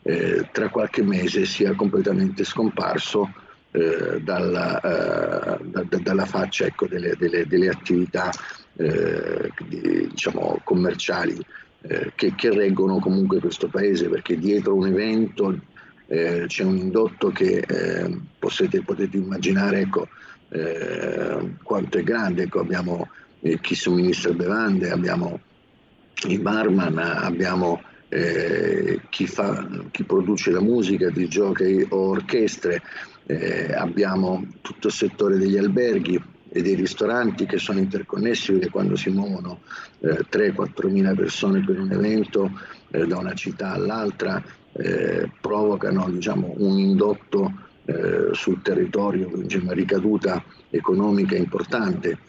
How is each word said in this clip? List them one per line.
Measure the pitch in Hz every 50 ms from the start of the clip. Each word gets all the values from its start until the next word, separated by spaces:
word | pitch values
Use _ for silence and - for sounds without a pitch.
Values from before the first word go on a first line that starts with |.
eh, | _ - 85 85 87 87 85 85 - -
tra | - - 107
qualche | 98 - 104 107 101 - 123 107
mese | 98 98 92 90 85 - 104 95
sia | - - - 104 98 95
completamente | 98 107 98 98 98 95 101 95 95 95 92 95 - 98
scomparso, | - - - 113 104 - - 95 90 80 78 - - - 107 101 98 95 - - - - _ _ _
eh, | - - 82 82 82 85 85 85 85 80
dalla, | 78 92 92 90 90 90 90 90 87 87 87 -
eh, | - - - - 50 50 50 50 50 50 50 50 50 50 50 50 -
da, | 50 50 92 90
da, | - - -
dalla | - - 95 98 95
faccia, | - - 98 95 95 - - 95
ecco, | 87 - - -
delle, | 92 92 90 87 87 85
delle, | - 90 82 85 87 82
delle | 73 90 90 92 92
attività, | 82 - - - 90 87 90 87 - 92 90 90 85 - - - - - - _ _
eh, | - 82 76 80 50 50 50 50 50 50 50 50 50 - 50 50 50 50
di, | 50 50 50 50 50 50 50 50 50
diciamo, | 50 50 - - 50 50 50 50 50 - -
commerciali, | - - 90 - - - - - - - - - - - - - _ - - - _ _ _ -
eh, | 80 82 82 - - -
che, | - - - 95
che | - - 117
reggono | 104 101 101 98 95 95 95 95 95 90
comunque | - 95 95 98 98 95 90 87
questo | 80 87 85 - - 85
paese, | - 101 101 101 95 85 85 85
perché | 82 80 - - 90
dietro | 80 82 101 101 104 95 101 98
un | 95 92
evento, | 98 92 98 107 110 110 113 113 101 - - 101 95 90 80 - - _ - - - _ - _
eh, | - - 82 82 82 87 85 85
c'è | 85 - - 98
un | 95 95
indotto | 92 92 95 92 110 110 110 - - - 98
che, | 95 - 95 92 95 92 -
eh, | - 50 - 50 50 50 50 - - - - - - _
potete, | _ - 92 - - 98 95 - 95 92
potete | - 98 92 101 95 95
immaginare, | 98 92 95 98 92 - 95 95 98 98 101 95 98
ecco, | 95 95 - - - - - - - - - _ _ _
eh, | - 80 80 82 82 82 58 - 82 50 50 50 - 50 50 50 50 50 50 50 - - -
quanto | - 110 98 92 - -
è | 95 82
grande. | - 117 113 107 95 90 87 90
Ecco, | 87 - 92
abbiamo, | 85 85 92 90 90 90 87 87 87 - - - - _ _ _
eh, | - 82 80 80
chi | - - 87
somministra | - - 90 87 90 90 90 82 - - 87 85
bevande, | 85 87 90 104 113 113 104 98 92 90 87
abbiamo | 90 90 90 90 87 87 87 85 87 - - _ _ _ _ _ _ _ _ _ _ _ _ _ _ - -
i | - 90
barman, | 101 - 104 107 110 107 107 92 95 87 80 78 82
abbiamo, | 85 85 82 - - 95 85 85 92 90 92 92 90 87 87 - - - - - - _
eh, | - - 85 85 85 - 85 85 58 50 50 50 50 50 50 50 - - - -
chi | - - 98
fa, | - - - 101 101 98 98 92 90 95 92 90 -
chi | - - 98
produce | - 90 98 90 92 104 87 - -
la | 85 90
musica, | 98 110 120 120 104 92 98 87 90 87
di | 76 - 90
jockey | 82 76 95 104 98 92 - 95 92 95 95 90 -
o | 95 95 95 95
orchestre, | 95 - - - 123 120 110 107 - - - 90 85 82 - - - - - - - - _
eh, | - 73 - - 90 87 87 85 - -
abbiamo | - 92 85 85 101 101 92 95 95 95 92 92 92 98 - - -
tutto | _ - - - -
il | 104 -
settore | - 110 95 - - 104 98 98
degli | 95 95 95 98
alberghi | 101 98 104 95 123 123 120 107 98 87 87 90 87 - - - - _ -
e | - 95
dei | 85 98 95
ristoranti | 90 92 90 - - 110 107 117 123 120 110 95 117 127
che | - 101
sono | 90 - - 101 98
interconnessi, | 95 95 98 98 - - - 98 104 117 117 - - -
perché | 95 92 90 87
quando | - 98 98 98 95
si | 95 - 95
muovono, | 95 98 101 101 95 90 87 90 87 - - - - - - - _ _
eh, | - 80 78 - - -
tre, | - 90 104 98
quattromila | 95 95 98 - - - - 95 98 98 95 98 95
persone | 95 90 82 - - 104 98 95 98 95
per | - 95 95
un | 95 95
evento, | 95 95 101 107 110 110 101 - - 104 98 95 98 - - - - - - _
eh, | - - 85
da | 85 92
una | 90 90 92 90
città | - - 98 95 - 101 95
all'altra, | 92 - 92 98 107 113 107 101 95 - 90 90 95 98 - - - - - _ -
eh, | - - - - - 50 50 50 50 50 - - _
provocano, | - 104 104 104 107 104 101 95 104 101 92 95 92 92
diciamo, | 90 90 - 110 101 98 92 90 -
un | - 104 98 98
indotto, | 98 98 98 98 95 104 104 104 - - - - 98 95 92 - - - - - - -
eh, | - 85 82 87 - 87 85 - -
sul | - - - 101 90 -
territorio, | - 101 95 - 92 87 - 104 101 101 90 92 92 90
quindi | - 95 87 - 92
una | 95 90 90 90
ricaduta | 85 92 92 101 95 92 107 107 95 - 95 90 87 - - - - - _
economica | - 82 78 - 92 95 - - - 101 - 190 190
importante. | - 87 - - 95 - - - 117 110 95 87 - - 85 82 - -